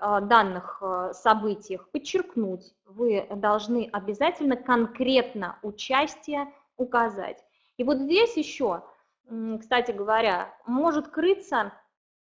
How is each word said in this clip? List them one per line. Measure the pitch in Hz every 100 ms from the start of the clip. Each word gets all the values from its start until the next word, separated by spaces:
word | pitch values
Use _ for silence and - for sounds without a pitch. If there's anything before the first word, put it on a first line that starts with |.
а, | 208 202
данных, | 202 233 196 180 - -
а, | 190 180 185
событиях | - 233 214 214 208 - 185 -
подчеркнуть, | 294 - 370 359 - 202 180 - _ _
вы | 196 240 202 -
должны | 202 208 214 214 240 220
обязательно | 202 196 202 302 339 285 247
конкретно | - 240 226 - 254 262 247 214 180 -
участие | 208 208 - 262 294 - - 285 285 - _ -
указать. | 247 240 226 196 180 - _ _ _ -
И |
вот | 247 269
здесь | 277 359 466 320
еще, | - - 240 170 - _ _ _ _
м, | 226 226 220
кстати | - 247 240
говоря, | 202 202 220 226 180 190 - -
может | 247 330 302 294
крыться | - 339 392 - 254 202 - _ _ _ _ _